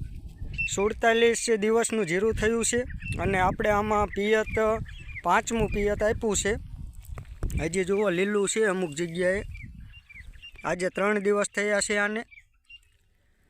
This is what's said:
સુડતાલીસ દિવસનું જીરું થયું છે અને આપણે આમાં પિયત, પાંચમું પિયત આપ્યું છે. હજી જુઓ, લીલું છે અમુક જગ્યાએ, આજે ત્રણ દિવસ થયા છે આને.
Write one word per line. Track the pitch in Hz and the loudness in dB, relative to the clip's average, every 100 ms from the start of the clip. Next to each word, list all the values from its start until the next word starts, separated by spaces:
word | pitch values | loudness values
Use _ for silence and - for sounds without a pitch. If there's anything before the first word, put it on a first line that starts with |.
| - - - - - - 143 | -10 -12 -14 -12 -8 -4 -4
સુડતાલીસ | - 202 - 226 226 233 220 - 220 | 0 -2 2 4 6 4 4 2 2
દિવસનું | 214 226 220 220 180 | 4 2 2 0 0
જીરું | 175 220 | 2 2
થયું | 214 220 233 | 2 2 2
છે | 214 240 180 - - - | 2 0 -2 -6 -6 -2
અને | 190 190 | 0 2
આપણે | 185 196 214 | 2 2 2
આમાં | 208 214 208 202 | 2 2 2 0
પિયત, | - 202 220 214 - 220 220 - - - - | 0 2 2 2 0 0 0 -4 -12 -12 -6
પાંચમું | 175 190 220 233 208 | 2 2 2 0 0
પિયત | 208 202 208 | 0 0 0
આપ્યું | 214 226 226 190 | 0 0 0 0
છે. | 196 247 - - - - - - - - - - | 0 -2 -6 -12 -12 -12 -12 -12 -12 -6 -4 -2
હજી | 156 180 | -2 0
જુઓ, | 180 196 208 | 0 2 2
લીલું | 175 196 208 190 | 2 2 2 0
છે | 220 | 2
અમુક | 220 185 175 | 2 2 -2
જગ્યાએ, | 143 175 165 180 190 - - 214 - - - - - - - - - | -4 -4 0 0 0 -2 -10 -14 -16 -18 -20 -20 -20 -18 -18 -20 -8
આજે | - 175 180 | -4 -2 -2
ત્રણ | - 196 214 | 0 0 2
દિવસ | 196 208 202 - | 2 2 0 -2
થયા | 208 202 | 0 0
છે | 196 208 | 2 0
આને. | 208 214 240 - - _ _ - _ _ _ _ _ _ | 0 -2 -8 -16 -20 _ _ -20 _ _ _ _ _ _